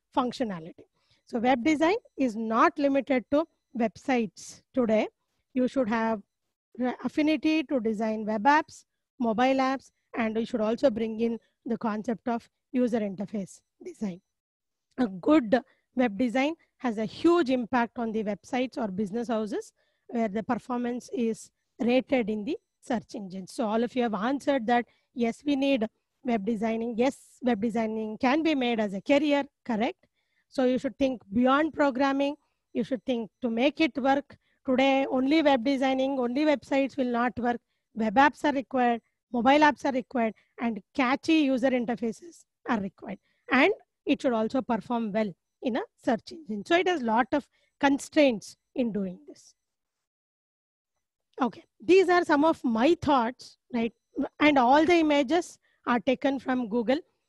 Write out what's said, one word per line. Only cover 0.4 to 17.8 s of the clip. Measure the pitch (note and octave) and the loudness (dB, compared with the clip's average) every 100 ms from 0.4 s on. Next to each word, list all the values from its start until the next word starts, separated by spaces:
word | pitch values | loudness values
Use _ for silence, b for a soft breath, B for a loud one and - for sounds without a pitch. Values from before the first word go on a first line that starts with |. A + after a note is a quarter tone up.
| A3+ F3 E3 - - _ _ _ _ | -6 -6 -12 -18 -20 _ _ _ _
So | A#3+ | -2
web | B3 C4 | 2 2
design | C4+ C#4+ D#4+ A4+ - - | 2 2 2 0 -4 -2
is | B3+ G#3+ | -2 -2
not | A3 A3+ E4 - | -2 2 2 2
limited | C#4 C4+ A3 B3+ - | 0 0 0 -2 0
to | D4 E4 _ _ A#3 | -2 -2 _ _ -4
websites | A3 - - B3 G#3+ - - - _ | -4 -4 -2 -2 -2 -8 -20 -20 _
today. | C4 A3+ G#3+ A4+ - _ _ _ | -2 2 2 0 -8 _ _ _
You | B3+ B3+ | -2 0
should | C#4 G#3 | 0 -2
have | A3+ A3+ G#3+ - _ _ _ _ - | 0 -2 -4 -8 _ _ _ _ -6
re-, | B3 - | -6 -4
affinity | - D#4 D4+ D4 D#4 D#4 | -4 0 0 0 0 0
to | C4+ C4+ | 0 -2
design | A3 G3+ A3 A3 | -2 -2 -4 -4
web | G#3 G#3+ | -4 0
apps, | C#4 D4+ - - _ _ _ - | 4 2 0 -12 _ _ _ -4
mobile | A#3 G#3+ C4 C4+ | -2 2 2 2
apps, | C4 C4+ - _ _ - | 0 -4 -8 _ _ -6
and | A3 A3 | -4 -4
you | A#3 | -4
should | A#3 | -2
also | G#3+ A#3 C#4 | -2 2 0
bring | A3 A3+ A3 | 0 -4 -2
in | A#3 A3+ - _ - | -4 -4 -10 _ -8
the | A3+ | -4
concept | A3+ G#3+ A3 A3+ A#3+ | -4 -4 -6 -6 -6
of | A#3 - _ _ | -6 -8 _ _
user | B3+ B3 A#3 | -2 0 0
interface | G3+ F3+ G3 G#3+ F3+ - _ _ | -4 -6 -8 -8 -10 -14 _ _
design. | F4+ D#4+ G3+ F3 _ _ _ _ _ _ _ - | -18 -10 -10 -10 _ _ _ _ _ _ _ -4
A | A#3 | -4
good | F#3 D4 D#4 A3 A#3+ - _ _ | -2 2 2 4 0 -2 _ _
web | B3 B3 G3 | -2 -2 0
design | B3 B3+ C#4+ E4 _ _ | -2 0 -2 -4 _ _
has | B3 G3 | -6 -4
a | F#3 | -6
huge | - E4 F4 C4 | 0 2 4 2
impact | B3+ A3 B3 | 0 0 -2